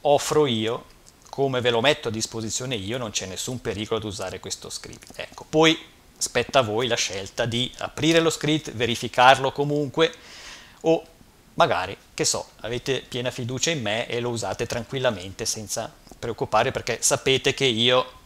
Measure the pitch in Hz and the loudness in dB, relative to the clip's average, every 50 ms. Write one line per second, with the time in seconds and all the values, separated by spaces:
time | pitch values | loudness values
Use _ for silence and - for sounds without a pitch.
0 | - 147 143 139 - - - 156 151 135 117 110 110 110 123 123 - - - _ | 6 4 4 4 4 2 4 4 4 4 2 0 0 -2 -2 -4 -8 -16 -20 _
1 | _ - _ _ _ - - - 139 135 131 127 117 123 117 117 113 139 151 - | _ -20 _ _ _ -12 -2 -2 0 0 0 2 2 2 2 6 4 4 4 4
2 | - 120 107 110 110 - - 113 113 110 - - 127 135 131 104 95 101 117 131 | -2 -4 -4 -4 -6 -4 -6 -6 -6 -4 -6 -6 -4 -4 -6 -6 -4 -6 -6 -6
3 | 120 107 98 - 101 92 92 - - - 127 117 - 120 101 98 110 - 113 110 | -6 -6 -6 -6 -6 -6 -8 -8 -6 -6 -6 -6 -6 -6 -6 -6 -4 -4 -4 -4
4 | 104 107 92 92 95 92 - - - 98 - - - - - - - - - - | -4 -6 -8 -8 -8 -8 -10 -10 -10 -10 -10 -10 -10 -12 -12 -12 -12 -14 -16 -18
5 | - - - - - - - - - - - 156 160 160 160 - - - - - | -20 -18 -12 -12 -12 -12 -14 -20 -12 -2 2 6 6 6 4 2 -4 -18 -20 -20
6 | _ - _ - - - - 123 117 - - 135 127 104 104 113 131 120 117 - | _ -20 _ -8 -8 -2 0 -2 -2 4 2 2 2 4 0 -2 0 0 0 0
7 | - - 95 98 98 98 - - 117 117 110 120 127 123 - - - - - - | -2 -4 -4 -8 -10 -8 -4 -4 -2 -2 0 -2 -4 -4 -6 -10 -10 -8 -6 0
8 | 147 156 165 165 160 160 - - - 147 156 156 - - 113 107 120 113 117 - | 2 4 4 6 4 4 0 0 0 0 0 0 -2 -8 -4 -2 -2 -2 0 -2
9 | - - - - 123 131 135 127 135 131 - - 143 147 147 147 147 131 - 156 | -4 -2 4 8 8 8 8 8 4 -4 -2 -2 -2 0 0 0 -2 -2 0 0
10 | 160 - - - - - - - - - - - - - - - - 160 160 - | 0 0 0 -8 -20 -20 -20 -18 -18 -18 -18 -18 -20 -20 -18 -2 2 2 2 2
11 | - - - - - - _ _ _ - - 151 170 143 101 87 92 95 101 - | 2 -10 -20 -20 -20 -20 _ _ _ -14 2 2 4 4 4 -2 -2 -6 -8 -14
12 | - - - - 120 - - 95 - - - - - 107 120 123 - 139 131 - | -16 -18 -6 -2 -2 -2 -2 -2 -6 -10 -16 -14 -10 -8 -8 -6 -2 -2 -4 -4
13 | - - - 123 123 127 - - 123 117 131 127 - 165 170 147 113 104 107 113 | -4 -8 -8 -4 -4 -4 -6 -6 -8 -6 -4 -2 -2 -2 -2 -2 -2 -2 -2 -2
14 | - - - 120 120 123 117 110 107 95 110 - 120 - - 120 110 - - 135 | -4 -4 -4 -4 -4 -4 -4 -4 -4 -6 -4 -4 -4 -4 -4 -6 -6 -6 -6 0
15 | 127 127 110 90 90 98 98 - 117 - - 110 107 98 - 113 113 - - - | 0 0 0 -2 -10 -12 -10 -6 -6 -6 -6 -6 -8 -8 -6 -6 -8 -8 -12 -18
16 | - - - - - 120 107 - 135 - - 107 120 131 123 120 - - 117 - | -20 -20 -14 -10 -8 -8 -4 -4 -4 2 4 4 4 2 0 -4 -4 -4 -4 0
17 | - - 147 131 - 135 135 135 - 139 127 - 139 131 113 107 120 123 127 127 | 0 0 0 2 2 2 2 4 2 0 0 2 0 2 2 4 4 6 4 4
18 | - - - - - | 2 0 -10 -20 -20